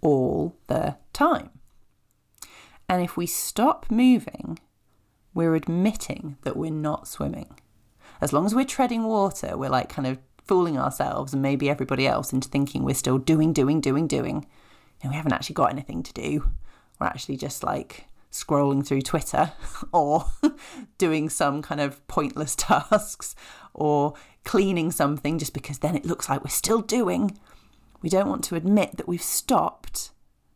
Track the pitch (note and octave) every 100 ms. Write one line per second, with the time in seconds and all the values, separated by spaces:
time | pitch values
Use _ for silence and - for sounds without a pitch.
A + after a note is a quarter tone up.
0 | D#3 C3+ B2+ - D#3 - - - - C#3
1 | - - D4+ D#4 - - - _ _ _
2 | _ _ _ _ - - - - - F3+
3 | F3 - F3 - - - B3+ - - A3+
4 | B3+ A#3+ - - - D#3+ _ _ _ _
5 | _ _ _ E3+ E3 D#3+ - E3+ G3+ G#3+
6 | - - D3+ C#3 C#3 - D#3+ D#3 D3+ D3+
7 | - - C#3 C3+ - - _ _ _ _
8 | - - C#3 C#3+ G3 A3+ C4 - B3 A3+
9 | A3 G#3+ G3 - - - C3+ C3 - -
10 | C3 C3 _ _ - F#3 E3+ C#3 C3+ -
11 | C#3+ - C3+ C#3 C#3 C#3+ C#3 C#3+ C3 C3
12 | C3+ - - C3 - C#3+ C#3 C3+ C3+ B2+
13 | C3+ C3 B2+ D#3 D#3+ D3 C3+ D#3 C#3+ C#3
14 | D#3+ C#3 B2 D3+ C#3 - - - _ _
15 | C3+ D3 D#3 - - D#3 C3+ - - -
16 | - - C#3 D3+ - - - - _ _
17 | - - - C#3 C#3+ - - D3 - -
18 | - - _ - - C#3+ C#3+ C#3 C#3 C3+
19 | C3+ D#3+ - - D3+ - - - - E3+
20 | D3 D#3 - - D4+ - - - A3 -
21 | F3+ D#3 D3+ - D3 C#3+ D3 D3 C#3+ C#3+
22 | - - C#3+ - D3+ - - C#3+ - G#3+
23 | - - - - - - - - D3+ D3
24 | D3 D3 - _ - A3 G3 F3 D#3+ -
25 | C#3+ D3 D3 D#3+ - - - C#3+ D3+ D#3+
26 | D#3+ - - C#3+ - - - A3+ A3 A#3+
27 | G3 F3 G3+ - - - _ _ _ _
28 | E3 F#3+ G3+ F#3 - E3+ F3 G#3 F3+ -
29 | - F3 - - - A#3+ D#3+ - - -
30 | - _ _ _ _